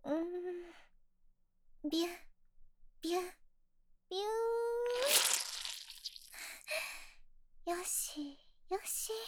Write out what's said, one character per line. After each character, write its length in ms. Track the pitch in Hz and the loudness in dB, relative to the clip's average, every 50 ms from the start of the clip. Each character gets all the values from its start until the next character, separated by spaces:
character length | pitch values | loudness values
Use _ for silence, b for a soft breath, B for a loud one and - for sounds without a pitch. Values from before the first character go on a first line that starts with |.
| - | 2
う 40 | - 294 | 2 2
ん。 1800 | 330 339 349 349 359 349 359 359 349 349 339 - - - - - - - - _ _ - - - _ _ _ _ _ _ - - - - 302 | 2 2 0 -2 -2 -2 -2 -4 -4 -8 -10 -14 -18 -20 -20 -20 -20 -20 -20 _ _ -20 -20 -20 _ _ _ _ _ _ -20 -14 -4 -2 2
ビ 140 | 311 330 339 | 4 4 2
ュ、 40 | 349 349 359 - - - _ - - _ - - - - _ - - - - | 2 0 -6 -12 -16 -18 _ -20 -20 _ -18 -18 -18 -16 _ -20 -18 -14 -6
ビ 120 | - 320 339 | -2 2 2
ュ、 60 | 370 359 349 - - - - - _ - _ _ - _ _ - _ _ _ | 2 2 0 -6 -14 -20 -20 -20 _ -20 _ _ -20 _ _ -20 _ _ _
ビ 60 | 370 | -4
ュ 40 | 381 415 415 440 453 453 466 466 466 466 466 466 466 480 480 480 494 523 571 571 - - - - - - - - - - - - - - - - - - - - - - - B B B B B B B B B B B B B B B B B B B - - - - - - - - | -2 0 2 2 4 4 4 4 4 4 4 2 2 2 2 4 4 6 8 8 8 8 6 4 4 2 -2 -4 -4 -6 -6 -6 -8 -10 -12 -14 -10 -10 -10 -10 -10 -16 -14 B B B B B B B B B B B B B B B B B B B -18 -18 -20 -20 -20 -18 -8 -2
ー。 40 | 349 | 0
よ 60 | 349 349 370 | 0 0 0
し、 540 | - - - - - - 302 294 285 277 - - - - - - - | 0 0 0 0 -2 -2 -4 -4 -6 -6 -12 -20 -20 -20 -20 -2 -2
よ 80 | 359 415 - | -2 0 0
し。 280 | - - - - - 440 440 453 | 0 0 0 0 0 -2 -4 -4